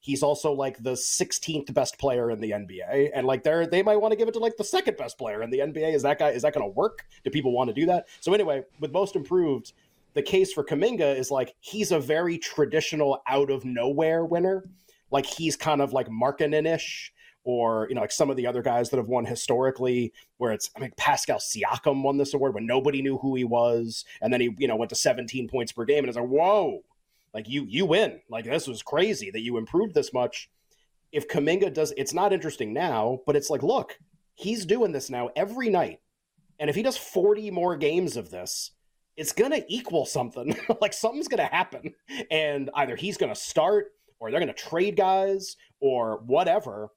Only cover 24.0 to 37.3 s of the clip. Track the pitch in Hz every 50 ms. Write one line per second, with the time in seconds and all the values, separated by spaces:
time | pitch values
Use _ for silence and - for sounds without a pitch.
24 | - - - - - 113 131 123 123 120 107 92 139 127 113 110 117 110 - -
25 | - 151 123 120 120 113 - 131 123 113 - 131 120 113 - - 165 - 143 147
26 | 139 123 117 120 120 123 131 147 165 185 208 214 185 143 104 85 - _ _ _
27 | _ _ _ _ _ _ - 110 107 110 131 147 139 - 101 139 196 185 160 196
28 | 220 151 113 - _ _ 120 113 113 113 135 160 156 139 120 110 - - - 151
29 | 185 220 208 127 107 98 95 113 113 120 120 113 113 - - 170 214 220 170 151
30 | 139 - - 127 123 120 - - - _ _ _ _ _ _ _ _ _ _ _
31 | _ _ - 147 139 - - 160 143 147 170 196 196 - - 156 156 147 143 131
32 | 135 131 - 165 190 202 190 180 151 156 - - 120 107 107 135 175 175 131 110
33 | 107 117 131 127 - - 143 147 143 - 156 131 - 175 254 262 135 - - _
34 | _ _ _ _ _ _ _ _ - 190 226 226 196 160 202 247 233 190 160 135
35 | - - 127 123 120 120 - 151 180 202 226 254 254 226 196 180 151 117 107 -
36 | _ _ _ _ _ _ _ _ _ _ _ _ 151 147 143 185 220 269 254 -
37 | - - - 196 180 208